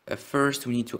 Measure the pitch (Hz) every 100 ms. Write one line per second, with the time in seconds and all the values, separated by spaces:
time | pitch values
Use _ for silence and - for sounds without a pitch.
0 | - - - 143 139 135 123 120 117 -